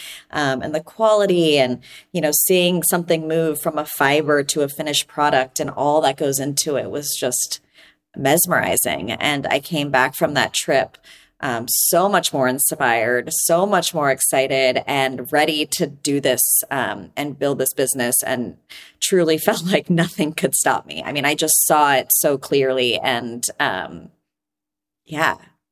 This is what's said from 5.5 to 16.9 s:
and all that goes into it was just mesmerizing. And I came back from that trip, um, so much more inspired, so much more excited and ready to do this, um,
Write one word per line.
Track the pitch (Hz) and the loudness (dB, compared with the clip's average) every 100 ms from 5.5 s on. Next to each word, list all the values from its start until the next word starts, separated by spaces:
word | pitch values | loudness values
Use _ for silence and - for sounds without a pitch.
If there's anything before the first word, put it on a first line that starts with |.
| - | -4
and | 139 | -6
all | - 143 151 | -2 0 2
that | 147 139 | 2 0
goes | 143 135 | -2 -2
into | 139 143 156 135 | -4 -4 -2 -2
it | 110 | -4
was | 135 143 - | -6 -6 -4
just | 135 - - - _ _ - _ _ - | -4 -2 -4 -8 _ _ -20 _ _ -4
mesmerizing. | 135 160 185 143 101 104 - 71 98 | 0 2 2 0 0 0 -2 -4 -6
And | - 147 143 - | -4 -4 -4 -2
I | 139 | -4
came | - 160 143 | -2 -4 0
back | 131 131 - | 2 2 2
from | 160 143 | 0 0
that | 110 | -2
trip, | - - 139 - - - - _ _ | -2 0 0 0 -6 -20 -20 _ _
um, | 147 117 123 | -6 -6 -4
so | - - 170 196 | -2 2 2 2
much | 190 - | 2 0
more | 147 127 | 0 0
inspired, | 131 - 147 131 117 113 123 135 | 0 -2 0 2 2 2 0 -2
so | - - 170 202 | -4 2 2 4
much | 190 165 | 2 0
more | 170 143 | 0 0
excited | 127 - 139 135 135 131 127 - | 0 0 0 2 2 2 0 -2
and | 139 135 131 123 | -2 -2 -4 -2
ready | 147 156 156 151 | 0 2 0 -2
to | - 147 | -2 -4
do | 143 - 143 | -2 -2 0
this, | 139 120 - - - | 2 2 2 0 -2
um, | 139 107 | -2 -2